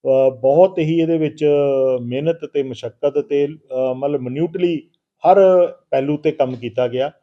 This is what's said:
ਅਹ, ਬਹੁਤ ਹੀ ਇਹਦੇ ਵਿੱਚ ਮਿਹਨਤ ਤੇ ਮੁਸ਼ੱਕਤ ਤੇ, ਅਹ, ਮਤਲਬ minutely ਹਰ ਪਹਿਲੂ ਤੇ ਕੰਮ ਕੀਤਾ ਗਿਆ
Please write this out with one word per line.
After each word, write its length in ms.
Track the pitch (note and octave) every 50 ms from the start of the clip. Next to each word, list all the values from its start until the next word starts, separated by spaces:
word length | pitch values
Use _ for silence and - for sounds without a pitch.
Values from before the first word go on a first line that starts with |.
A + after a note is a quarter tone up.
| _
ਅਹ, 260 | C3+ C3 C3 C3 C3
ਬਹੁਤ 480 | C3 A2 A#2+ C3+ C#3 D#3+ F#3 F#3+ F#3 F3+
ਹੀ 220 | D#3+ D3+ E3 E3
ਇਹਦੇ 160 | E3 D#3+ E3 D#3+
ਵਿੱਚ 280 | D#3 D3+ D3+ D3+ D3+ D3 D3 D3 C#3+ C#3 C#3 C3+ C3 C3 B2+ B2+
ਮਿਹਨਤ 440 | A#2+ A#2+ B2 C3+ D3 D#3+ E3+ E3 D#3
ਤੇ 180 | C#3+ _ D3 C#3
ਮੁਸ਼ੱਕਤ 560 | C3 A#2+ - - A#2 - _ - C#3+ C#3+ D3
ਤੇ, 260 | C#3 - D3 C#3+ C#3+
ਅਹ, 500 | D3 D#3 D#3 _ _ C3 B2+ C3 C3 B2+
ਮਤਲਬ 320 | C3 C#3 C#3+ D3 C#3 B2+ B2
minutely 500 | B2+ C#3+ E3 E3+ E3 F#3+ F3 F3 E3+ D3 - _ _ _
ਹਰ 400 | _ _ _ _ - D#3+ F#3 G3 G3 F#3+ F#3 F3+ F3 - - _ _ _
ਪਹਿਲੂ 260 | - C3+ C3+ C#3+ D3+ D3
ਤੇ 140 | D3+ D#3+
ਕੰਮ 240 | D3+ - C#3+ B2+ B2+
ਕੀਤਾ 320 | A#2 A#2 A#2+ G#2+ B2+ B2+ B2
ਗਿਆ 240 | A#2 B2+ C3 D3 - _